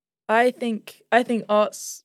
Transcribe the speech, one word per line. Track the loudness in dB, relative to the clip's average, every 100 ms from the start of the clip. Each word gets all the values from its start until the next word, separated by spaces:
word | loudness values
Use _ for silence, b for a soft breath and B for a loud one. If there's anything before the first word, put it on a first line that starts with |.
| _ _ -2
I | 2 2
think, | 0 -4 -6 -8 -20 _
I | 0
think | 2 -2 0
art's | 2 2 -2 -14 -16